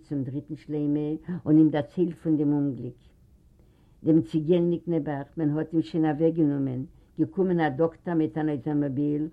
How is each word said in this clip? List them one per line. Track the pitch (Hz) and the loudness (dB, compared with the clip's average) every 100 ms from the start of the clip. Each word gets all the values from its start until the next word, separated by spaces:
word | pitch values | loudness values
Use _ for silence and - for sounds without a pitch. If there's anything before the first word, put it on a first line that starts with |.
צום | - 143 | -8 -6
דריטן | 127 139 143 147 | -6 -8 -10 -14
שלמה | - 151 147 147 151 160 165 180 - | -8 -4 -2 -2 -2 -6 -8 -8 4
און | 156 | 6
אים | 156 | 6
דערציילט | 147 - - 175 160 | 4 -4 -2 -2 -2
פון | 165 151 | -2 0
דעם | 147 | 2
אומגליק. | 147 143 120 123 - _ _ _ _ _ _ _ _ _ _ | 0 -2 -4 -12 -14 _ _ _ _ _ _ _ _ _ _
דעם | - 160 | 2 2
ציגעלניק | - 160 151 175 170 170 175 | 4 -2 2 2 2 -2 -2
נעבעך, | 165 147 143 143 - | -2 -2 -6 -6 -2
מען | 151 147 | -2 -2
האט | 156 | -2
אים | 165 | -2
שוין | 156 170 156 | -2 0 0
אוועקגענומען. | 143 165 165 151 143 135 127 139 - _ - | 2 0 2 0 0 -2 -4 -10 -14 _ -4
געקומען | 156 - 185 170 | -2 0 0 2
א | 156 | 0
דאקטער | 135 165 - - | 0 -2 -2 -4
מיט | 165 156 160 | -2 0 -2
אן | 151 | -2
אוטאמאביל | 147 151 147 143 131 147 147 156 | -2 -2 -2 -2 -2 -2 -2 -4